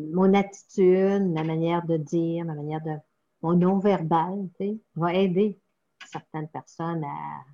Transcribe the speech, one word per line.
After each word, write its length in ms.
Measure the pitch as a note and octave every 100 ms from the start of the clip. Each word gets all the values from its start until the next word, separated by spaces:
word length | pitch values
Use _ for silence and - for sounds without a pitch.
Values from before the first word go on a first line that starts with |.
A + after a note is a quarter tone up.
| D#3
mon 220 | E3+ F#3+
attitude, 880 | G3 G3 - _ - F#3 F#3 F#3+ G3+ F#3+
ma 120 | D#3
manière 400 | D#3+ D#3+ E3 E3+ E3
de 100 | D#3+
dire, 480 | C#3+ E3+ E3 E3
ma 100 | E3+
manière 280 | D3+ D3 D#3
de, 120 | D#3 D3+ - _ _ _
mon 120 | D#3+
non-verbal, 920 | F3 F3+ G3 G3+ F#3 D#3+ E3 F3 G3 F#3 -
tu 80 | G3
sais, 120 | G#3+ - D#3
va 180 | E3+
aider 440 | F3+ G3 F3+ G#3+ G3+ _ _ _ _ -
certaines 380 | D#3 - D#3 D#3
personnes 560 | C3+ - - E3 E3+
à, 400 | C#3+ D3+ D3+ D3 C#3